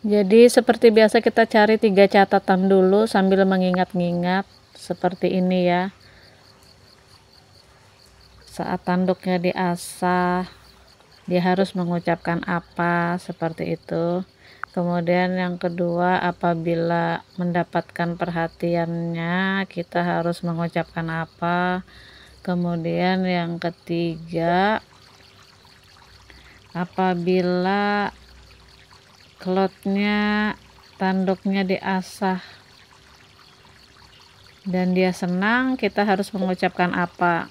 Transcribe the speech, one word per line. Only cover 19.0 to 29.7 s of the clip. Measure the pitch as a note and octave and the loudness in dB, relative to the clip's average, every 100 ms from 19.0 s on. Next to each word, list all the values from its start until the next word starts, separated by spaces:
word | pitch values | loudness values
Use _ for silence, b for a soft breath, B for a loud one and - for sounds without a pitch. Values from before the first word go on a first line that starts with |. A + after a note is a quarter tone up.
| E3+ E3 E3+ F3+ F#3+ G3 F#3+ | -6 -6 -4 -2 -2 -4 -6
kita | - E3+ F3 F3 | -8 -6 -4 -2
harus | E3+ E3+ F3 E3+ | -2 -2 -4 -6
mengucapkan | E3 E3+ E3+ D#3+ - E3 | -4 -4 -4 -6 -6 -6
apa. | E3 D#3+ - E3+ F3 F3+ F#3 - B B B B B - | -6 -8 -6 -2 0 -2 -4 -8 B B B B B -4
Kemudian | F3 F3 E3+ E3 E3+ F3+ F#3 F#3 | -2 -2 -4 -4 -2 0 0 0
yang | F3+ E3+ E3+ | -2 -4 -6
ketiga, | E3+ F3 - E3+ E3+ D#3+ E3 E3+ E3 F3 G3+ A3 - - - - - - - - - - _ - - - - B B B - | -6 -8 -6 -4 -4 -6 -8 -2 0 2 2 -2 -6 -20 -20 -20 -20 -20 -20 -20 -20 -20 _ -20 -20 -20 -20 B B B -12
apabila | E3+ F3 - F#3 F3 F3 F#3 F3+ F3+ F#3 G3+ G3+ G#3 G3+ - - - - - - - - - _ - - - | -8 -6 0 0 0 0 2 2 0 0 0 0 -2 -4 -8 -20 -20 -20 -20 -20 -20 -20 -20 _ -20 -20 -12
klotnya, | F#3 F#3 F#3+ | -4 0 -2